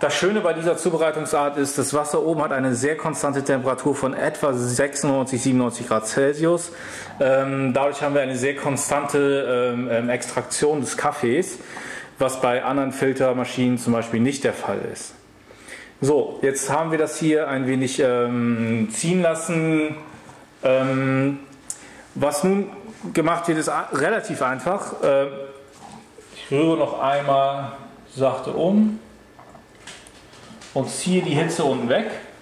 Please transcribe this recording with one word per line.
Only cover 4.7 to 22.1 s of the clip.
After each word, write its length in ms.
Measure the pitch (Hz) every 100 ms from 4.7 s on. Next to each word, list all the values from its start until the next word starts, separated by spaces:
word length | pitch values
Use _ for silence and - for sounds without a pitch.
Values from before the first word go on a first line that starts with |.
| 123 139 143 151 135 127 123
siebenundneunzig 460 | 135 127 123 - 117
Grad 180 | 110 -
Celsius. 680 | - 139 147 165 170 - - - - - -
Ähm, 520 | 135 135 135 135 135
dadurch 280 | 135 143 143
haben 120 | 147
wir 80 | 143
eine 140 | 131 127
sehr 220 | 135 139
konstante, 1120 | 156 131 - 143 131 143 139 139 123 123 123
ähm, 160 | 120 123
ähm, 200 | 117 120
Extraktion 720 | 123 - - 117 - 147 151
des 160 | 123 -
Kaffees, 600 | 147 - 120 139 190 - - - - - - -
was 220 | 131 -
bei 240 | 127 123 127
anderen 260 | 139 135
Filtermaschinen 840 | 127 135 131 131 123 123 - 123 123
zum 160 | 120
Beispiel 260 | 117 110 113
nicht 240 | 123 139
der 80 | 120
Fall 280 | - - 101 -
ist. 220 | - - - - - - - - - - -
So, 380 | 135 147 - -
jetzt 280 | 135 139 -
haben 220 | 143 165
wir 60 | 160
das 200 | 151 -
hier 300 | 160 151 151
ein 180 | 135 131
wenig, 360 | 131 127 131
ähm, 880 | 131 123 120 120 120 117 113 113 110
ziehen 300 | - 165 185
lassen. 720 | 170 160 - 165 160 156 151 151 - - - - - -
Ähm, 800 | 135 131 131 131 135 131 135 139 - - - - - - -